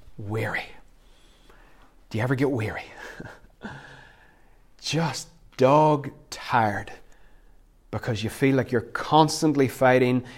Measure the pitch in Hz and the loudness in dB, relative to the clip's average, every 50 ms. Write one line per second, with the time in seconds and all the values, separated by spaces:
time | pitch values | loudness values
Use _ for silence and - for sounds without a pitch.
0 | - - - - 107 98 107 110 110 104 92 - - - - - - - - _ | -20 -20 -16 -12 -10 -8 -6 -6 -6 -6 -6 -8 -8 -10 -16 -20 -20 -20 -20 _
1 | - - - _ _ - _ _ _ - - - - - - - - - _ _ | -20 -20 -20 _ _ -20 _ _ _ -20 -20 -20 -20 -20 -20 -20 -20 -20 _ _
2 | - - - 110 113 127 139 120 139 135 139 117 107 107 - - - - - - | -16 -8 -6 -4 -2 -2 0 0 0 0 0 -2 -4 -4 -6 -10 -12 -14 -16 -18
3 | - - - - - - - - - - _ _ - 226 - 139 - - - - | -18 -18 -16 -16 -16 -18 -18 -20 -20 -20 _ _ -18 -16 -16 -16 -20 -20 -20 -20
4 | - - - - - - _ _ _ _ _ _ _ _ _ - - - - 156 | -20 -20 -20 -20 -20 -20 _ _ _ _ _ _ _ _ _ -14 -10 -6 -4 -2
5 | 165 151 120 - - - - _ - - _ - 127 127 143 151 156 156 151 143 | -2 -2 -4 -8 -12 -14 -18 _ -20 -10 _ 2 4 6 6 6 6 4 4 2
6 | 139 139 - - - - - - - - - 123 113 107 101 98 104 - - - | -2 -6 -12 -16 -18 -18 -16 -14 -6 0 2 2 2 2 0 -4 -8 -12 -14 -18
7 | - - - - - - - - - - - - _ _ _ _ _ _ - 110 | -20 -20 -20 -20 -20 -20 -20 -20 -20 -20 -20 -20 _ _ _ _ _ _ -10 -8
8 | - - 117 98 104 107 - - 143 135 135 131 120 - 127 113 - - - - | -4 -4 -4 -4 -4 -6 -4 0 2 2 4 2 0 0 -2 -4 -4 -4 -8 -8
9 | - - 156 151 160 151 151 - - 156 143 143 135 127 - - 135 127 127 127 | -4 2 4 4 4 4 2 0 0 0 2 2 2 0 0 2 4 4 6 6
10 | 127 123 127 127 123 - - | 4 4 2 0 -2 -4 -12